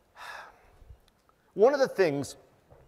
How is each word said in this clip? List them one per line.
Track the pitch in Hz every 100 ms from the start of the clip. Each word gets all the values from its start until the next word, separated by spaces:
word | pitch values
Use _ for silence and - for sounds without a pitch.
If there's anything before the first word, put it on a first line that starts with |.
| _ -
<sighs> | - - - - _ - - - _ _ _ _ _
one | 175 233
of | 277
the | 262
things | 226 175 143 131 - _ _ _ -